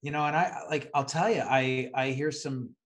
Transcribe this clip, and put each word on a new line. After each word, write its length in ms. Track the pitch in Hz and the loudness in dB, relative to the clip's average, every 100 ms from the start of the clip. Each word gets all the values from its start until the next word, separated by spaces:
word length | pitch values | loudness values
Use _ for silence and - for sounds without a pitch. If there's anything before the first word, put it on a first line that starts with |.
you 80 | 143 | -4
know, 120 | 151 147 | 0 2
and 80 | 151 | 2
I, 180 | 180 - - | 2 -2 -4
like, 220 | 151 139 | -4 0
I'll 120 | 143 135 | 0 0
tell 220 | 160 196 | 0 2
you, 140 | 208 | 2
I, 480 | 113 131 131 131 127 135 | 4 4 4 0 -2 -2
I 160 | 131 | -2
hear 200 | 131 147 | 0 -2
some 440 | 143 147 131 123 - | -2 -6 -6 -6 -12